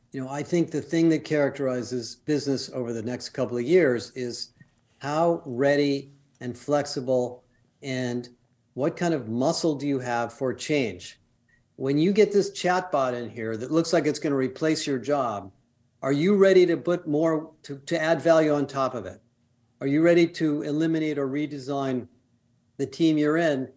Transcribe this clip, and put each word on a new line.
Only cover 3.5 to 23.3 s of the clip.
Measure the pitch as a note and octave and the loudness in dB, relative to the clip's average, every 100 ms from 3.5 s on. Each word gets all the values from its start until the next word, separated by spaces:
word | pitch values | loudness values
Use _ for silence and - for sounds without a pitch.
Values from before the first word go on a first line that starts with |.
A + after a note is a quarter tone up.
| A#2+ | -2
of | |
years | A#2+ F3+ D3 A#2+ - | 2 4 4 2 -4
is | C3 B2 A2+ - _ _ _ _ _ | -10 -8 -8 -12 _ _ _ _ _
how | C#3 D#3 E3+ E3 C#3 | -4 0 2 0 -4
ready | A#2+ C#3+ C#3+ C#3+ C#3 - - _ _ | 0 2 4 2 -2 -6 -20 _ _
and | B2 A#2 | -10 -8
flexible | - D3 C#3+ C#3+ B2+ B2+ B2 - _ _ _ _ | -2 -2 0 -4 0 0 0 -6 _ _ _ _
and | C#3 B2+ B2 A#2+ A#2+ _ _ _ _ | -8 -4 -4 -6 -8 _ _ _ _
what | B2 D3+ E3+ | -4 -4 -2
kind | E3+ | -2
of | D#3 A2 | -2 -4
muscle | A#2 C#3+ E3 E3+ C#3 | -2 0 0 -2 -2
do | C#3+ | -2
you | C3+ | -2
have | B2 A#2 A#2 | -2 -4 -4
for | - C3 | -4 -6
change? | A2+ - D3 A#2 F2+ - - _ _ _ _ _ - | -6 -2 -2 -2 -6 -14 -20 _ _ _ _ _ -6
When | C3+ D3 | -2 2
you | F3+ | 2
get | G#3 G3+ | 4 4
this | G3 F#3 | 2 0
chatbot | - F3+ F#3 F3+ C#3+ C3 | -2 -2 0 -2 -2 -2
in | B2 A#2 | -4 -8
here | A2 A2 A2 | -8 -6 -6
that | C3 | -2
looks | D#3+ D#3+ | 0 2
like | E3+ D3 | 2 2
it's | C3+ | 0
gonna | D#3 C#3 | 0 0
replace | C3 B2+ D#3 D#3 D3 | -2 -2 -2 -2 -2
your | C3 | -4
job, | A2+ C#3+ B2 G2+ G2 - _ _ _ _ | -2 -2 -2 -6 -10 -18 _ _ _ _
are | C3+ | -2
you | C#3+ F3+ G3+ | 2 4 6
ready | F#3+ F#3 F3 | 8 8 6
to | E3 | 4
put | E3+ F3 D#3+ | 0 -2 0
more, | D3 E3 D#3 D#3+ - | 0 2 0 -4 -14
to, | - C#3 | -16 -14
to | - E3 | -6 -2
add | D#3 D#3+ | 0 2
value | E3 D#3+ D#3 | 4 6 4
on | D3 C3+ | 2 0
top | C3+ C3 B2 | -2 -4 -4
of | F#2 | -10
it? | E2+ _ _ _ _ _ - | -14 _ _ _ _ _ -6
Are | C#3 | 0
you | D3 | 4
ready | E3+ E3+ E3+ | 6 6 4
to | - D#3 D3 | 2 -2 -2
eliminate | D3+ D3 D#3+ D#3+ D#3 C#3+ | -2 -2 0 0 -2 -2
or | C3+ | -2
redesign | C#3+ D3 C#3+ C3 C#3 C3+ B2+ A#2 _ _ _ _ _ _ - | -4 -6 -6 -6 -4 -2 -4 -6 _ _ _ _ _ _ -8
the | C3+ | -6
team | - E3 D3+ | 0 2 4
you're | D3+ | 2